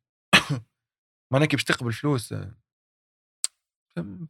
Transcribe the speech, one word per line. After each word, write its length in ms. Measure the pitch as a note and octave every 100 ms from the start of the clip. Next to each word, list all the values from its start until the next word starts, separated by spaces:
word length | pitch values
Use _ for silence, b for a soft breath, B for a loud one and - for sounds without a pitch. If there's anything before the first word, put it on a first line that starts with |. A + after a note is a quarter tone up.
| _ _ - A3
<coughs> 300 | - C3 - _ _ _ _ _ -
معناها 140 | C3 D3+
كي 100 | C3
باش 80 | -
تقبل 280 | - A#2+
فلوس، 400 | A2 D3 C3+ -
آه، 220 | G#2+ F#2+ - _ _ _ _ _ _ _ _ - _ _ _ _ F3
فم-، 300 | F#3 F#3 E3